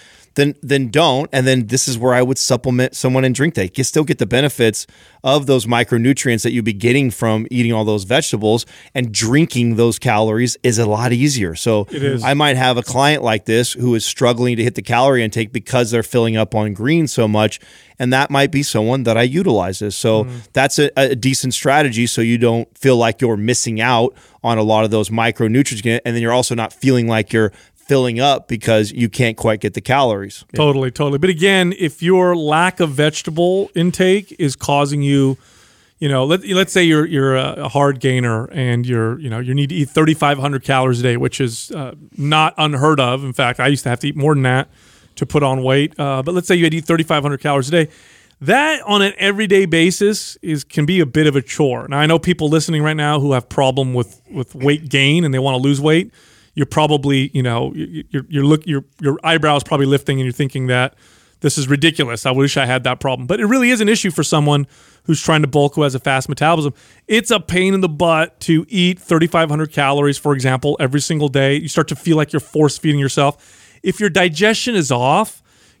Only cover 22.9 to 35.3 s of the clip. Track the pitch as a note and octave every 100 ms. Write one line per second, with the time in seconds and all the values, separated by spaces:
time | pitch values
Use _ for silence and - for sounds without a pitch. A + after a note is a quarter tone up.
22.9 | B2 A2+ A2 B2 G#2+ G#2+ G2+ - A2 A#2+
23.9 | A#2+ B2 - _ _ A#2 A2+ G#2+ A2 A2
24.9 | A2 G2+ A2 A#2 - A2+ A#2+ C#3 A2 A#2
25.9 | A#2 - A#2 A#2 B2 B2 A#2 A2 - C3+
26.9 | B2+ A#2 A2 G#2+ A2+ G#2+ - _ _ -
27.9 | C3 B2 A2+ C#3 C3 - A#2+ - A2 G#2
28.9 | - A#2 - A#2+ A2 A#2 A2 G#2+ - -
29.9 | C3 C3 G#2 G2 - - - D3+ C3+ C3
30.9 | - D3 C#3+ F3+ E3 F#3+ F#3+ F3+ G3 E3
31.9 | - E3 F#3 F3+ F3 D3+ D#3 F3+ F3+ E3
32.9 | C3+ D3+ D3+ - D#3 F3 F#3+ G3 - F3
33.9 | F3 F#3 G3 G3 - D3+ B2+ - C#3+ C#3+
34.9 | D3 C#3+ C#3 C3+